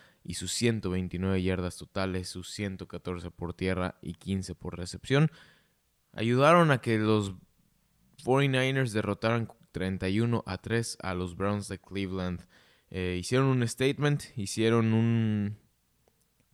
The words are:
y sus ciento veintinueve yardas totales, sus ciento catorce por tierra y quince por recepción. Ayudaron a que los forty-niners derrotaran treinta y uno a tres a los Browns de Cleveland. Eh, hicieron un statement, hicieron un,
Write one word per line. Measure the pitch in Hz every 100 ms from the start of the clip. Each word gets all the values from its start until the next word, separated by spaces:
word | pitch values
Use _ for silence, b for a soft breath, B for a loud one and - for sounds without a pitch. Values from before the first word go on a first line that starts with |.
| b b -
y | 85
sus | 92
ciento | - 117 110 95
veintinueve | 92 90 87 95 95
yardas | 92 92 90 -
totales, | - 98 95 92 90
sus | 92 87
ciento | - 101 95 87
catorce | 87 - 90 87
por | - 85
tierra | 87 92 90 90 -
y | -
quince | 87 - 95 92 87
por | 90 87
recepción. | 87 - - 135 156 b b b b b _ _ _
Ayudaron | - 113 123 143 175 165
a | 131
que | - 110
los | 107 107 101 92 - _ _ _ _ _ _ -
forty-niners | - 131 139 131 131 135 131
derrotaran | 107 104 101 113 117 110 - _
treinta | 85 92 95 95
y | 101
uno | 117 117 -
a | 90
tres | - 113 113 -
a | -
los | 90 90 87
Browns | 98 104 98
de | 98
Cleveland. | - 95 98 95 90 87 - b b b b
Eh, | 92 90 90
hicieron | 87 127 135
un | 131 117
statement, | - 131 139 147 147 - -
hicieron | 98 - 110 117 113
un, | 110 117 117 110 107 101 107 _ _ _ _ _ _ _ _ _